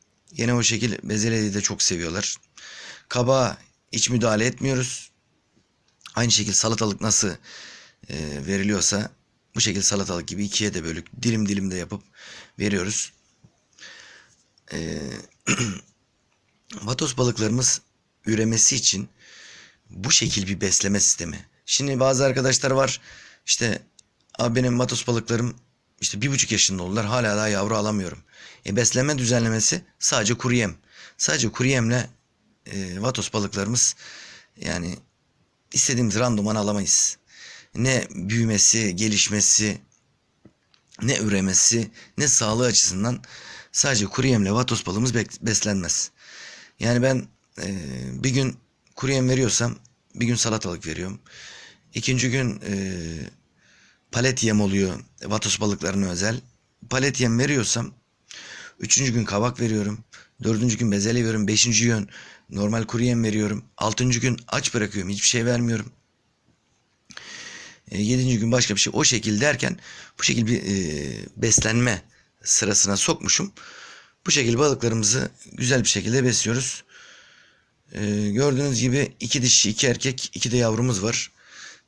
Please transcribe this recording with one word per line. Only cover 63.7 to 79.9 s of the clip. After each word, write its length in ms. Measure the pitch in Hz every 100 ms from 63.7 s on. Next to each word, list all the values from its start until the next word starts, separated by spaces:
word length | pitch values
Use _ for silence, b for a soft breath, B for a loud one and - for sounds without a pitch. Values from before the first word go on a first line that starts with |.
| -
Altıncı 420 | 110 104 127 120
gün 200 | 127 113 -
aç 260 | 143 -
bırakıyorum. 380 | 117 104 101 92
Hiçbir 160 | 101 -
şey 180 | 123 117
vermiyorum. 460 | 120 117 113 110 - _ _ _ _ _ _ _ _ _ _ _ B B B B B B B -
E, 100 | 95
yedinci 380 | 104 127 127 113
gün 120 | 113
başka 240 | 123 110 98
bir 40 |
şey. 140 | - 120
O 80 |
şekil 380 | 156 117 110 104
derken 380 | 147 143 127 - B B B -
bu 40 |
şekil 240 | - 120 110
bir, 160 | 120
e, 640 | 95 98 82 73 71 53 - -
beslenme 680 | 117 - 110 117 123 92 - b b _
sırasına 540 | - - 98 98 98 98
sokmuşum. 560 | - - 101 - - B B B B B B B -
Bu 60 |
şekil 260 | 143 117 117
balıklarımızı 760 | 147 131 117 113 104 131 - - -
güzel 320 | - 123 131
bir 60 | 101
şekilde 340 | 101 101 131
besliyoruz. 600 | 123 107 107 120 127 - B B B B B B B B B _ _
E, 380 | - 107 104 104
gördüğünüz 500 | 107 143 131 143 117
gibi 360 | 131 139 131 -
iki 220 | - 139
dişi, 280 | 120 - 101
iki 180 | 107
erkek, 440 | 131